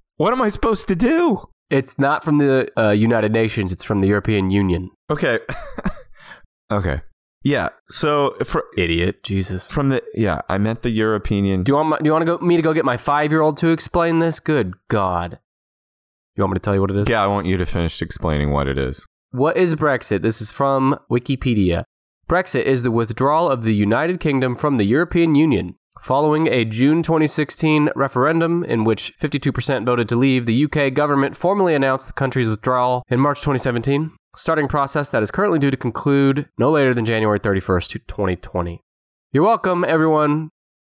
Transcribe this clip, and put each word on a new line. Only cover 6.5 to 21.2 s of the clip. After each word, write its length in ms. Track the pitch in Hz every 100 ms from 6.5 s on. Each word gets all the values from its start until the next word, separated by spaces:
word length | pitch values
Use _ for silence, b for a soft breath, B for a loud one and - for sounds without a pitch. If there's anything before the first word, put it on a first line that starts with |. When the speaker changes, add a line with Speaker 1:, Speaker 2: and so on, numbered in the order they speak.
| _ -
Speaker 1:
Okay. 300 | 104 87 67 - _ _ _
Yeah. 280 | - 135 85 - -
So 460 | - 151 147 139 -
for 200 | 131 165 - -
Speaker 2:
Idiot. 460 | 85 82 90 -
Jesus. 440 | - 98 92 92 -
Speaker 1:
from 200 | - 139
the, 140 | 131 -
yeah, 280 | - 107 80 -
I 80 | 98
meant 240 | 104 117
the 80 | 120
European 560 | 110 110 107 - 104 98
Union. 180 | 95
Speaker 2:
Do 60 | 92
you 60 | 139
want 120 | 156
my, 80 | 156
do 80 |
you 80 | 151
wanna 140 | 156 165
go, 100 | 170
me 180 | 175 175
to 60 |
go 120 | 160
get 100 | 156
my 140 | 131 120
five-year-old 580 | - 143 151 160 156 147
to 100 | 165
explain 500 | 165 - 175 170 165
this? 200 | 165 160
Good 360 | - 147 98 92 -
God. 480 | 110 95 87 87 - _ _ _ _ _ _ _ _ _ -
You 60 |
want 100 | 98
me 60 | 92
to 40 |
tell 120 | -
you 80 | 98
what 80 | 98
it 60 | 98
is? 100 | 104
Speaker 1:
Yeah, 140 | 113
I 20 | 101
want 200 | 101 90
you 100 | 92
to 80 |
finish 380 | 87 92 85 -
explaining 480 | 82 - 85 76 73
what 160 | 71 69
it 80 | 69
is. 300 | 65 - - _ _
Speaker 2:
What 260 | 123 147 170
is 180 | 180 156
Brexit? 440 | 151 127 - 101
This 200 | 113 110
is 80 | 110
from 480 | - 139 135 131 143 -
Wikipedia. 760 | 120